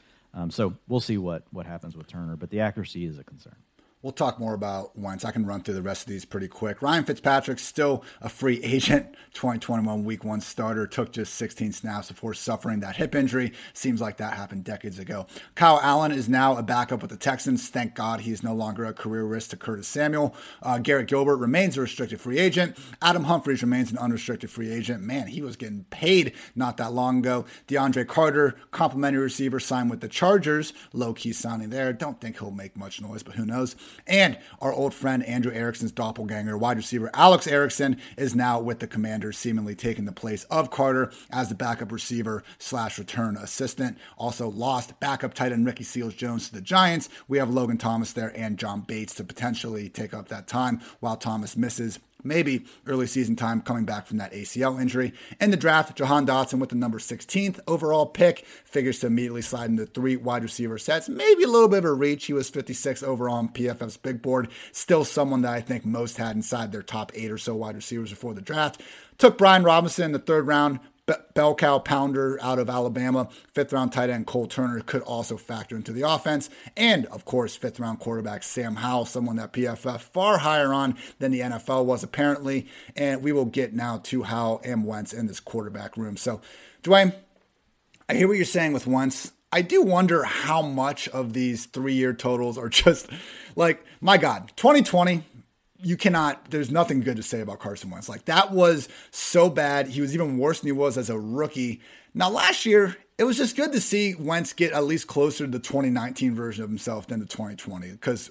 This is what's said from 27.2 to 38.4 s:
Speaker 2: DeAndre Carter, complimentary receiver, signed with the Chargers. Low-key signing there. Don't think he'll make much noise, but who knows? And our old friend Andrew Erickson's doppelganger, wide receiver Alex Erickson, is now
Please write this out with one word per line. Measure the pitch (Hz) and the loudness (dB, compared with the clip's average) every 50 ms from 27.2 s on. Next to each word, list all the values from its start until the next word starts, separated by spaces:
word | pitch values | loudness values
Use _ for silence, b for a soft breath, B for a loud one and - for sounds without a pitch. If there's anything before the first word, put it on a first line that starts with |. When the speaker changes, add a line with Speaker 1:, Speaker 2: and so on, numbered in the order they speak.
| 120 127 127 123 113 B B B B - | 2 2 0 0 -2 B B B B -2
Speaker 2:
DeAndre | 139 139 135 135 127 131 120 120 | 0 2 2 2 2 0 -2 0
Carter, | - 160 160 156 147 147 147 135 - B B B | 2 4 4 4 6 4 4 4 2 B B B
complimentary | - - 165 147 131 135 143 139 139 135 135 | 0 0 0 2 2 0 0 0 2 0 0
receiver, | 131 131 - 135 131 123 131 | -2 -2 -2 -2 -2 -2 -4
signed | - - 156 127 120 - | -2 -2 -2 0 0 -2
with | 120 - | -2 -4
the | - - | -8 -8
Chargers. | - - 175 185 208 202 143 151 151 151 156 - B B B B - | -2 2 4 6 6 4 4 2 0 0 -2 -6 B B B B -6
Low-key | 123 120 117 113 - - 120 113 | -4 -4 -4 -4 -6 -6 -6 -6
signing | - - 117 113 113 110 107 | -4 -6 -6 -6 -6 -8 -6
there. | 120 135 131 127 | -4 -4 -2 -4
Don't | 123 117 165 147 123 - | -4 -4 -8 -10 -10 -10
think | - 113 110 - | -12 -12 -10 -10
he'll | 110 104 | -12 -12
make | 98 98 98 95 - - | -10 -12 -14 -14 -14 -14
much | 98 98 - - | -12 -12 -12 -12
noise, | 104 104 107 110 | -12 -12 -12 -12
but | - 101 - | -14 -10 -8
who | 117 113 | -6 -4
knows? | 107 117 127 127 123 - B B B B B B | -4 -2 -2 -4 -4 -6 B B B B B B
And | - 185 196 190 165 120 B B B B B | 4 6 6 6 6 4 B B B B B
our | - 135 | -2 -2
old | 123 131 135 139 131 | 0 0 0 -2 -2
friend | - - 135 131 123 127 | -2 -2 0 0 0 0
Andrew | 117 120 123 117 123 | 0 -2 0 0 -2
Erickson's | 113 113 117 120 113 - 120 107 | -2 -2 -4 -4 -4 -4 -6 -6
doppelganger, | - - 117 110 110 - 107 101 110 107 104 110 107 | -4 -4 -4 -4 -4 -6 -8 -6 -6 -6 -4 -4 -2
wide | 104 117 120 123 | 0 0 0 0
receiver | 110 104 - 127 120 110 117 | 0 -2 -4 -4 -4 -4 -2
Alex | - 131 160 185 185 175 - 156 | 6 8 10 10 10 8 6 2
Erickson, | 143 143 143 143 - - 139 135 127 131 B B B | 2 2 2 2 0 0 0 0 0 -2 B B B
is | - 139 127 120 | -4 -4 -2 0
now | 123 | 0